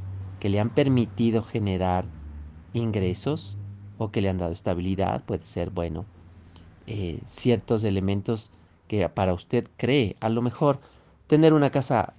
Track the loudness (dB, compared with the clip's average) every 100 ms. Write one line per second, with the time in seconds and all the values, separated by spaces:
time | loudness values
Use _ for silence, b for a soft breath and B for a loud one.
0 | -10 -10 -12 -4 0 2 2 2 4 4
1 | 2 2 2 2 0 -2 0 0 2 0
2 | -2 -10 -14 -14 -16 -18 -8 -4 -2 0
3 | 0 0 -2 -4 -6 -12 -12 -14 -14 -8
4 | -4 0 0 0 -2 -4 -4 -2 -2 0
5 | 0 -2 -4 -6 -6 -6 -6 -4 -4 -6
6 | -10 -16 B B B B B -20 -12 -6
7 | -6 -8 -10 -2 0 0 2 0 0 0
8 | 0 -2 -2 -6 -6 b b b -4 -2
9 | 0 0 0 0 0 -2 -2 -4 2 2
10 | 2 0 -2 0 -2 2 2 0 b b
11 | b b 2 6 8 6 4 2 2 0
12 | 0